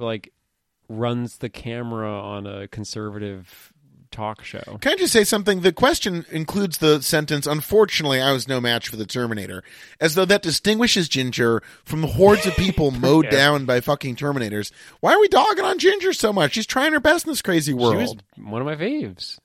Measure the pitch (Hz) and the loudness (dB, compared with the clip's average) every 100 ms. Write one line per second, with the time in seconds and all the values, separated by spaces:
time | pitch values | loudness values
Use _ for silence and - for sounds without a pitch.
0 | 117 110 - _ _ _ _ _ - 110 | -6 -6 -10 _ _ _ _ _ -14 -6
1 | 120 120 120 - 120 - 117 120 120 113 | -4 -4 -6 -10 -14 -12 -12 -10 -8 -8
2 | 107 104 101 104 101 101 101 - 104 110 | -8 -8 -10 -12 -12 -14 -14 -12 -12 -10
3 | 107 104 104 95 90 - _ _ _ _ | -10 -8 -10 -10 -16 -20 _ _ _ _
4 | 90 - 107 107 - - - 107 269 370 | _ -10 -10 -10 -14 -16 -14 -6 -2 0
5 | 349 233 208 214 196 190 185 - 254 320 | 2 2 2 0 0 2 2 2 2 2
6 | 220 175 - 160 160 202 196 147 156 151 | -2 -6 -6 -8 -6 -4 -4 0 2 2
7 | 131 160 151 151 143 151 - 208 214 - | 2 -2 0 -4 -2 -4 0 2 2 2
8 | 151 131 135 135 120 131 120 117 - 110 | 0 0 2 0 -2 -2 0 -2 -4 -10
9 | 104 127 120 110 95 92 - - - - | -8 -4 -4 -4 -8 -12 -16 -20 -20 -2
10 | 160 160 185 202 180 143 202 214 233 - | 0 2 2 2 2 -2 0 2 2 0
11 | 165 135 127 120 117 113 - - - 156 | 0 -2 -2 0 2 0 -2 -20 -8 -4
12 | 160 117 196 208 196 160 185 170 147 127 | -2 6 6 6 2 0 0 2 0 2
13 | 131 156 143 139 143 147 131 123 120 143 | 4 4 6 4 4 4 0 0 0 -2
14 | 139 117 143 139 110 104 101 - - - | -2 -6 -4 -4 -4 -6 -8 -12 -20 -4
15 | 175 349 415 381 359 370 392 370 339 403 | 2 4 6 6 4 2 0 2 2 2
16 | 370 - 214 202 147 - 214 262 294 311 | 0 0 0 2 0 0 -4 0 0 2
17 | 294 330 320 277 - 170 147 127 120 104 | 4 2 0 -6 0 0 0 2 2 2
18 | - 110 _ - 104 107 139 151 185 302 | 0 -6 _ -20 -10 -8 -6 -6 -6 -6
19 | 120 90 - - | -8 -10 -14 -16